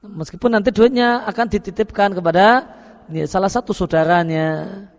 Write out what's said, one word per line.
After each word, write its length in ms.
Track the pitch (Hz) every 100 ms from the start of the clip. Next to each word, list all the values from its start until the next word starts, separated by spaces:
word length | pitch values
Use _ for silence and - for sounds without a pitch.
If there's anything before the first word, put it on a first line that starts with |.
Meskipun 480 | - 156 156 180 240
nanti 240 | 226 202 202
duitnya 480 | 233 247 240 240
akan 240 | 220 202 233
dititipkan 640 | 208 - 180 214 - 202
kepada, 560 | 185 170 170 202 247 - - - - -
ya, 160 | 160
salah 240 | 151 190 190
satu 240 | 240 247
saudaranya 1120 | 202 175 160 160 175 165 160 160 156 156 190 202